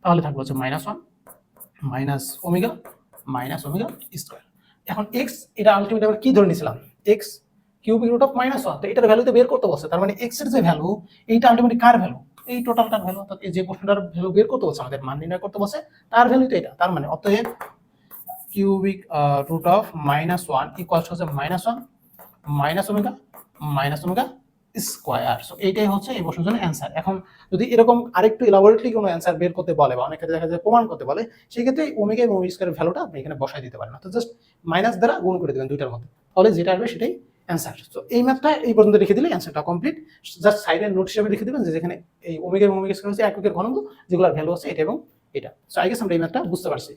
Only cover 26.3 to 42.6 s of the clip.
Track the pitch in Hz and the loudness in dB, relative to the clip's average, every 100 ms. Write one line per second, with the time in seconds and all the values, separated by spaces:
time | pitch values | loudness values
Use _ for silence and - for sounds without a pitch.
26.3 | 170 170 226 175 - 139 160 190 190 - | -2 -2 0 -2 -4 -6 -6 -4 -6 -8
27.3 | _ _ 185 240 233 233 240 240 185 214 | _ _ -2 4 6 6 6 2 2 2
28.3 | 214 240 196 202 220 247 220 196 165 180 | 4 4 8 8 6 0 0 -2 0 -2
29.3 | 160 175 170 175 156 139 123 123 156 165 | 0 -2 -2 -4 2 2 2 -6 -6 -4
30.3 | 165 165 170 208 233 226 247 131 165 226 | -4 -2 -2 2 2 2 -6 -6 -6 -6
31.3 | _ _ 240 240 269 302 226 208 226 240 | _ _ -2 -2 0 -4 -2 -2 2 2
32.3 | 190 185 180 180 151 160 180 247 151 143 | 0 -2 -4 -6 -2 -2 -2 -8 -10 -12
33.3 | 135 139 147 127 - 117 123 185 220 233 | -8 -8 -8 -14 -14 -14 -14 -6 -6 -6
34.3 | - _ _ 165 170 226 185 233 - 180 | -14 _ _ -2 0 0 2 0 2 -2
35.3 | 180 160 131 131 143 135 117 - _ _ | -2 -4 -4 -6 -6 -6 -8 -16 _ _
36.3 | 185 214 170 175 180 - 165 - - _ | 4 6 4 0 0 -2 -4 -6 -6 _
37.3 | _ - 165 - - - - - 240 247 | _ -6 -6 -4 -14 -16 -16 -2 2 2
38.3 | 262 294 302 233 214 214 208 202 202 330 | 2 2 2 2 6 6 6 4 2 2
39.3 | 185 170 151 160 175 277 320 - _ - | -2 -6 -6 -4 -4 -4 -6 -18 _ -20
40.3 | 175 202 208 - 208 208 185 185 214 208 | 2 2 2 -2 -2 0 -2 -2 -2 0
41.3 | 208 220 277 175 160 170 - _ _ 170 | -2 -2 -4 -4 -4 -6 -10 _ _ -12
42.3 | 156 180 196 | -10 -2 4